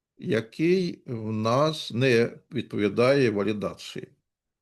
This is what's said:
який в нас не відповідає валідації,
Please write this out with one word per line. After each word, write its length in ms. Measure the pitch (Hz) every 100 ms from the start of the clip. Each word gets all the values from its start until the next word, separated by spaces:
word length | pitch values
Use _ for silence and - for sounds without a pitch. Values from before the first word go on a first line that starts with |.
| _ -
який 880 | - 113 113 - 165 190 175 - -
в 260 | 113 110
нас 600 | 110 110 127 156 151 -
не 460 | 117 135 117 117 - -
відповідає 800 | 117 - 107 104 104 123 143 120
валідації, 800 | 101 101 107 95 - - - - _ _ _ _ _